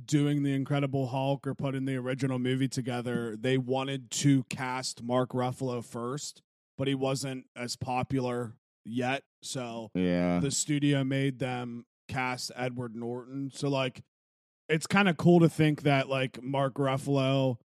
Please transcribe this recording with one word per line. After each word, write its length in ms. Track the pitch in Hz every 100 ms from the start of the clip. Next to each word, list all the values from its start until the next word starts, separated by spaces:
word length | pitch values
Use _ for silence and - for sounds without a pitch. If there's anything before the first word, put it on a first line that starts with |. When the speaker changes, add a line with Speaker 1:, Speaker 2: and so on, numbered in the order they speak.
| 117
Speaker 1:
doing 380 | 147 143 147
The 100 | 139
Incredible 540 | 139 131 143 143 135 127
Hulk 380 | 135 135 139 139
or 80 |
putting 320 | 123 139 135 135
the 100 | 131
original 420 | 123 135 135 127
movie 300 | 123 131 131
together, 680 | - 123 123 120 120 117 110
they 220 | 127 131
wanted 520 | 123 131 135 135 120
to 320 | - 143 135
cast 580 | - 107 127 127 127 -
Mark 280 | 117 127 123
Ruffalo 540 | 127 127 123 131 123
first, 560 | - 120 120 147 - - _ _ _ -
but 80 | 135
he 80 |
wasn't 520 | 135 135 135 135 131 - -
as 180 | 120
popular 800 | - 127 127 123 131 127 120 117 117 _ _
yet. 400 | 107 120 123 135 - _
So 480 | - 135 120 117 110
Speaker 2:
Yeah. 440 | 90 90 87 90 87
Speaker 1:
the 140 | 135
studio 500 | - - 147 143 139
made 380 | 131 135 139 123
them 440 | 131 123 123 120 - _ -
cast 460 | 139 127 127 -
Edward 400 | 123 127 123 120
Norton. 560 | 110 117 123 123 135 139
So, 180 | - 143
like, 360 | 139 127 - - _ _ _ _ _ -
it's 180 | 156 -
kinda 280 | 196 202
cool 260 | 151 165 175
to 80 | 165
think 340 | - 156 143
that, 260 | 143 139 135
like, 320 | 135 131 -
Mark 340 | 123 139 135
Ruffalo 840 | - 135 135 143 139 131 139 131 120 _